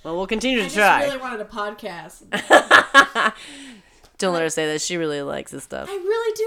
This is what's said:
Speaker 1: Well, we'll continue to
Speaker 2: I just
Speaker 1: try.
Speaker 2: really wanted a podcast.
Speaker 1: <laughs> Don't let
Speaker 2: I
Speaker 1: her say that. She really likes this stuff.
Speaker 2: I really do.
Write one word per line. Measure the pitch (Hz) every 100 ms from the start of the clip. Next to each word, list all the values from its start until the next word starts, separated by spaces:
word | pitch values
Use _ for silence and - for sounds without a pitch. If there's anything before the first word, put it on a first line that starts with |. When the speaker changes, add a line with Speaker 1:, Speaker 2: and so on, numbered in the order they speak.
Speaker 1:
Well, | 151 170
we'll | 196
continue | 220 254 254
to |
Speaker 2:
I | 185
just | 175
Speaker 1:
try. | 202 151
Speaker 2:
really | 285 262
wanted | 254 226
a | 202
podcast. | 226 208 214 214 170 160 - -
Speaker 1:
<laughs> | 202 - - - - - 277 254 233 220 - - 285 269 220 - _ - -
Don't | 190
let | 170
Speaker 2:
I | 160
Speaker 1:
her |
say | 160 156
that. | 151
She | - 175
really | 156 147
likes | 143 143 -
this | 170 -
stuff. | - 139
Speaker 2:
I |
really | 392 370 453 453
do. | 427